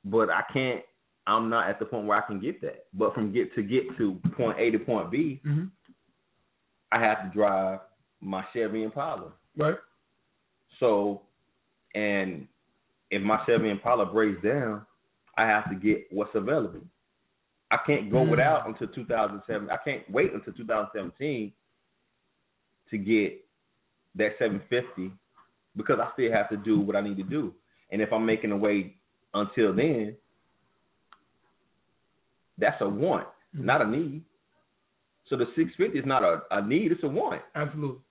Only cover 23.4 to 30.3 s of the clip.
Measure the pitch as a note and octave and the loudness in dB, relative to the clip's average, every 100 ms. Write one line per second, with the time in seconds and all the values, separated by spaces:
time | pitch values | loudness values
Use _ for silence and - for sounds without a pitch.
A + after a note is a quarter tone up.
23.4 | _ _ _ _ _ _ _ - G#2+ - | _ _ _ _ _ _ _ -2 -2 2
24.4 | A2+ G2 - B2 B2 - F#2 F#2+ _ _ | -2 -2 -2 -2 -2 -10 -10 -10 _ _
25.4 | _ _ _ G2+ G#2+ A#2+ - - A#2 A2+ | _ _ _ -8 -2 0 0 0 2 2
26.4 | G#2 G#2 G#2 G#2 G2 G2+ G#2 G2 F#2+ D3 | 0 -4 2 2 4 0 -2 -6 -4 -4
27.4 | C#3 - _ _ _ G2+ G#2+ A2+ A2+ A2 | -6 -10 _ _ _ -2 0 0 2 0
28.4 | A2 G2+ G#2+ G#2 F2+ - _ _ _ G2+ | 0 0 2 2 -2 -12 _ _ _ -4
29.4 | G2+ - G#2+ F#2 D3+ B2+ G#2+ - _ | -2 2 2 4 2 0 -4 -10 _